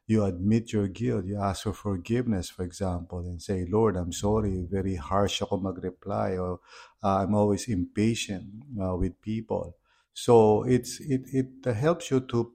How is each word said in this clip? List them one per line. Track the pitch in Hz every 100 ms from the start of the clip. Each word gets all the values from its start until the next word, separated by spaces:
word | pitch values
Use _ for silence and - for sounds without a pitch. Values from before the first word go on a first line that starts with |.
| -
you | 110
admit | 98 87 98 117 113
your | 107 98
guilt. | 90 123 110 90
You | 101
ask | 98 95 -
for | -
forgiveness, | 104 95 87 120 123 98 85
for | -
example, | 90 - 95 87 87 90 87
and | 85
say, | - 95 90
"Lord, | 104 110 90
I'm | 87 85
sorry, | 104 107 104 92
very | 85 98 95 90
harsh | - 98 101 -
ako | 101 95
mag-reply, | 95 92 90 - 98 107 104 92
or, | 90 87 - - - _
uh, | 101 98 95
I'm | 104
always | 104 98 -
impatient, | 95 87 - 110 117 - 95 101 107 143 113
uh, | 95 90
with | 92 -
people." | 107 110 110 95 85 - _ _ _ -
So | - 117 107 107
it's, | 123 123 123 -
it, | - 131 - 135
it | 131 - 127
helps | 107 156 165 -
you | 131
to | 127 117 117